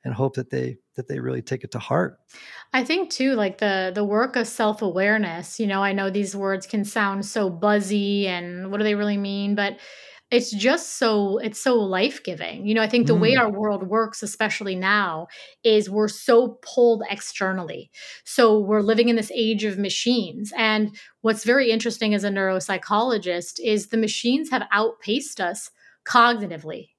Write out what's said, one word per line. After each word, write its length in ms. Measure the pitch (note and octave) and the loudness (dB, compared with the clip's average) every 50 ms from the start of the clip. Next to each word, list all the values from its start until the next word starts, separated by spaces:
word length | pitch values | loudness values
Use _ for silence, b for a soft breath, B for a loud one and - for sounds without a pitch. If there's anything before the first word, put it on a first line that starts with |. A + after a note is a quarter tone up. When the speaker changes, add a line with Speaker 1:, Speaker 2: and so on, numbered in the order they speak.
| _ | _
Speaker 1:
and 80 | B2+ | -6
hope 220 | A#2+ G#2 C3+ B2+ - | -2 -2 -2 -2 -2
that 160 | C3 B2 _ | -6 -8 _
they, 280 | - C3 B2+ B2+ B2 - _ _ _ | -4 -4 -4 -4 -8 -12 _ _ _
that 100 | - B2 | -12 -10
they 140 | - C#2 C2 | -8 -8 -6
really 200 | B1 B1+ B1+ B1 | -4 -4 -6 -6
take 220 | - - C3+ - | -6 -6 -8 -8
it 80 | - - | -8 -10
to 80 | - - | -10 -10
heart. 400 | - - C3+ E3 F3+ - - _ _ B B B B B B B B B | -4 0 0 0 0 0 -4 _ _ B B B B B B B B B
Speaker 2:
I 100 | - C4 | -2 -2
think 280 | B3+ C4 D#4+ F#4 F#4 - | 0 0 0 -2 -2 -4
too, 240 | - - C4 C4+ C4+ | -2 0 0 0 2
like, 240 | A3 G#3 F#3+ F#3+ - | 2 0 -2 0 0
the, 340 | G#3+ G3+ G3 F#3+ F#3 F#3 F#3 | 0 0 0 0 -2 -2 -2
the 100 | G#3 G#3 | -2 0
work 300 | G3 G#3 G#3+ A#3+ C4 C4 | 2 2 2 0 2 0
of 140 | B3+ A3 A#3+ | -2 -2 -2
self-awareness, 1120 | - - A3+ G#3+ G#3+ G#3+ A3+ F#3+ E3 F#3 F#3+ G#3 G#3+ A3 G3+ F3 E3 E3+ F3 - - - | -2 0 0 0 0 0 -2 -2 0 2 2 2 2 2 0 -2 -6 -8 -12 -12 -6 -4
you 80 | A3+ G3+ | -2 0
know, 160 | G3 G3 G3 | 0 2 0
I 80 | G3 | 0
know 180 | G3 G3 G3 G3 | 0 0 -2 -2
these 240 | F#3 G#3 G3+ F#3 G3 | -2 -2 -4 -4 -4
words 320 | G3+ G3 G3 F#3+ F#3 F#3 | -4 -2 -2 -2 -2 -4
can 180 | - - G#3 G3+ | -4 -4 -4 -4
sound 400 | G#3 - A3+ G#3 G3 G3 G3 G3 | -2 -2 -2 0 0 -2 -4 -6
so 240 | G3+ - A3+ G3+ F#3+ | -4 -2 -2 -2 -2
buzzy 760 | F3 E3 G3 G#3 G#3 G#3 G3 F#3 G#3 G#3 G3+ G3+ G3+ G3+ G3+ | -2 0 2 2 2 2 2 0 0 0 0 0 0 0 0
and 460 | F#3 F3+ F3 F3 F3 F3 F3+ F#3+ F#3+ | -2 -2 -4 -6 -6 -8 -10 -8 -6
what 60 | G3 G#3 | -4 -2
do 60 | G#3+ | 0
they 120 | G#3+ G#3 | 0 0
really 200 | G3+ G#3 G#3 G3+ | 0 0 -2 -2
mean? 380 | G3+ G3+ G3 G3 G3+ G3+ G3+ G3+ | -2 -2 -4 -4 -4 -2 0 0
But 240 | G3+ G3+ G3+ - B B B B B B B B B B _ | 0 0 -2 -4 B B B B B B B B B B _
it's 220 | A#3+ A#3+ B3+ - | 0 0 2 0
just 480 | G#3+ G3+ F#3+ B3+ D4+ E4+ E4 - - - | -4 0 2 2 2 2 -2 -8 -4 0
so, 400 | C4 A3+ G#3+ G#3 G3+ G3 F#3+ - | 0 2 2 2 2 0 0 -2
it's 220 | - A3 G#3+ - | -2 -4 -8 -2
so 160 | - C4 B3 | 0 2 2
life-giving. 920 | A#3 G#3 F#3+ F#3 F#3 G#3 C#4 C4+ - _ F#3+ F3 D#3+ E3+ E3 D#3 - G3+ | 2 2 2 0 0 0 0 -2 -6 _ -10 -10 -8 -10 -10 -10 -6 -2
You 80 | G#3 A3 | 0 2
know, 80 | A3+ | 2
I 60 | A3 G#3+ | 2 4
think 180 | A#3+ A#3+ A#3 | 4 4 4
the 80 | A#3 A3+ | 4 4
way 220 | - A3 A3+ C4 | 6 6 6 6
Speaker 1:
Mm. 40 | C4 | 4
Speaker 2:
our 80 | A#3 G#3+ | 4 2
world 360 | G3+ G3+ G#3+ G#3+ G3+ F#3 F#3+ | 0 -2 -2 -2 -2 -2 -4
works, 400 | F3+ G#3 A3+ A3+ G#3+ - - G#3+ | -2 0 0 0 0 -4 -10 -10
especially 500 | G3 - - A3 G#3 - - G#3+ G3 F#3+ | -10 -4 -2 -2 -2 -2 -4 -6 -6 -6
now, 540 | F3+ F#3 F#3+ G#3 G#3 G3+ F3+ D#3+ D#3 E3+ B B B B B B B | -2 0 0 2 2 0 -2 -4 -8 -10 B B B B B B B
is 260 | - A#3 G#3+ G#3+ G#3 F#3 | 4 6 6 6 4 2
we're 200 | G3 G#3 G#3+ G#3 | 0 0 0 0
so 500 | - - - - A#3+ A#3 B3+ A#3 - - | -2 -4 2 6 6 6 6 4 -4 -12
pulled 420 | - - - C4 A#3+ A#3 A3+ G#3 G#3+ - | -18 -4 2 4 6 6 4 2 -2 -8
externally. 840 | G3+ G3+ - - - - G3 F#3+ F#3+ F#3+ F3 D#3+ E3 - - _ B B B B B B B | -8 -8 -8 -12 -6 -4 -4 -2 -2 -4 -6 -8 -10 -12 -14 _ B B B B B B B
So 340 | - - - A#3+ A3+ G#3+ G#3+ | -4 4 6 6 6 6 4
we're 240 | G3+ F#3+ G#3+ G#3+ | 4 2 2 2
living 260 | G#3 G#3 A3 A3 A#3+ A#3+ | 4 4 4 4 4 4
in 60 | A#3 | 2
this 160 | A3+ G#3+ - | 2 0 -4
age 300 | - B3+ A3+ A3 A3+ G3+ | -2 -2 0 0 0 0
of 160 | G#3+ G#3+ F#3+ F#3+ | -2 -4 -2 -2
machines. 760 | G3+ F#3+ - - - A#3+ B3 A#3+ F#3+ E3+ - - G#3 G#3 - | -4 -2 -2 -2 0 2 2 2 0 -4 -8 -10 -10 -8 -4
And 400 | C4 A3+ A3 G#3+ G#3+ G#3+ G#3 B B B B B B | -2 0 2 2 2 0 -2 B B B B B B
what's 240 | - A3 G#3+ G#3+ - | 0 0 0 0 2
very 260 | A#3 B3 C4+ C4 A#3 | 2 4 4 4 2
interesting 420 | A3+ A3+ A3 A#3+ - - A3+ G#3+ | 2 0 -2 -4 -4 -2 0 0
as 120 | G#3 G3+ G3 | 0 0 0
a 60 | G3+ | -2
neuropsychologist 1300 | G3 G3 F#3+ F#3+ F#3+ F#3+ - - G3 F#3 - - G#3+ G#3 A#3 C4 A#3 G#3 F3 F3+ F3 F3 F3 - - - | -2 0 0 0 -2 -2 -2 -4 -6 -6 -2 0 0 2 2 2 0 -2 -2 -4 -4 -4 -6 -10 -12 -4
is 240 | - A3+ G#3+ G#3 G3+ | 0 0 0 0 0
the 100 | - - | -2 -2
machines 540 | A3+ A3 G#3+ G#3+ - - A#3 B3+ D4+ D#4 - | 0 0 0 -2 0 0 2 2 2 0 -2
have 140 | C4+ B3 - - | -4 -4 -2 0
outpaced 680 | G3+ G3+ A3 A3+ A3+ _ - G#3 G#3+ C#4+ - - - - | 0 0 0 0 -2 _ -4 -4 -2 -2 -4 -6 -6 -4
us 300 | F#3+ F3 F#3+ - - - b b b b b b b | -4 -4 -4 -6 -12 -14 b b b b b b b
cognitively 840 | - - A#3+ A#3 A#3+ A#3+ G#3+ G#3 F3 E3 D#3+ D3 D#3 - - - _ _ | 2 4 6 6 6 4 0 -4 -8 -8 -10 -12 -12 -12 -12 -14 _ _